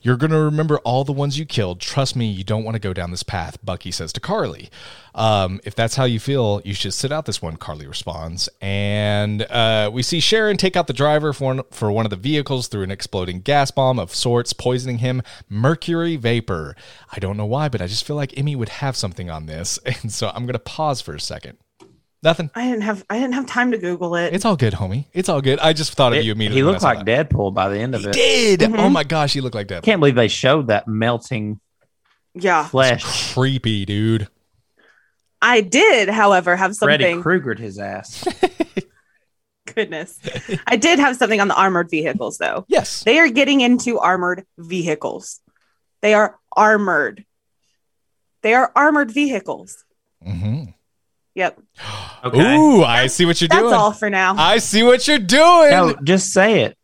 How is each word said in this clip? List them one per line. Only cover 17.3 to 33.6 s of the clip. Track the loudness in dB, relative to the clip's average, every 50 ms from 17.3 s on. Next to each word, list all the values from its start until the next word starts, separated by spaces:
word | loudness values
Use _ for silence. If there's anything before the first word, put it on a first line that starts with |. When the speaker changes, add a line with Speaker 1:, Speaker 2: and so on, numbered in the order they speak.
| -4
Speaker 1:
know | -4 -4
why, | -4 -4 -2 -2 -4
but | -4 -4
I | -6
just | -6 -6 -8 -8
feel | -6 -6
like | -6 -6 -8 -6
Emmy | -6 -4 -4 -4
would | -4 -6 -8
have | -8 -6 -6 -6 -4
something | -4 -6 -6 -8 -10 -10 -10
on | -10 -10 -10
this. | -12 -10 -10 -8 -8 -8 -8 _
<laughs> | -8 -8 -6
And | -8 -10
so | -8 -6 -6 -6 -6
I'm | -8 -8
gonna | -6 -8 -8
pause | _ -10 -8 -4 -4 -4 -4 -6
for | -8 -12 -12
a | -10
second. | -10 -10 -12 -12 -14 -20 -20 _ _ _ _ _ -20 _ _ _ _ _ _ _
Nothing. | 0 0 0 0 -4 -8 _
Speaker 2:
I | -6 -4
didn't | -4 -4 -4
have, | -4 -4 -6 -6 -6 _
I | -4 -4
didn't | -2 -2 -4
have | -4 -6
time | -4 -2 -2 0 0
to | -2 -2
Google | -4 -6 -6 -4 -4 -4 -4
it. | -2 -2 -2 -4
Speaker 1:
It's | -2 0
all | 0 0
good, | 2 0 -2 0
homie. | -2 -6 -4 -4 -6 -6 _
It's | _ -6 -2 0
all | -2 0
good. | 2 0 0 2
I | 2 0 0
just | 0 -4 -6
thought | 0 2 2 4
of | 4 2
Speaker 3:
It, | 0
Speaker 1:
you | 0
immediately | -2 -2 -2 0 2
Speaker 3:
he | 2 2
Speaker 1:
when | 2
I |
Speaker 3:
looked | 2 2
Speaker 1:
saw | 2 2
Speaker 3:
like | 2 2 0
Speaker 1:
that. | 0 0 0 0 0
Speaker 3:
Deadpool | 0 -2 0 -2 0
by | -2 -2 -2
the | -2 -4
end | -4 -4 -6
of | -6
Speaker 1:
He | -4 -4
Speaker 3:
it. | 0
Speaker 1:
did. | 0 2 2 2 2 4 4 4 4
Speaker 2:
Mm-hmm. | 4 2 2 2
Speaker 1:
Oh | 4 4
my | 4 2 0
gosh, | -2 0 0 0 0
he | -2 -4
looked | -4 -6 -6
like | -6 -8 -8
Deadpool. | -10 -4 0
Speaker 3:
Can't | 0 2 4
believe | 4 4 4
they | 4 2 0
showed | 0 0 0 2 2 2 0 0
that | -2 -2 -2 -4
melting | -4 -2 -2 -2 -2 -4 -6 -8 -8 -8 -6 -8 -10 -12 _ _ _ _ _ _ _ _ _ _ _ _ _ _ _
Speaker 2:
Yeah. | -4 -2 0 0 0 -2
Speaker 3:
flesh. | 0 2 2 4 4 2 0 -2 -6 -6 -6 -6 -4 -2
Speaker 1:
Creepy, | 0 0 0 0 -2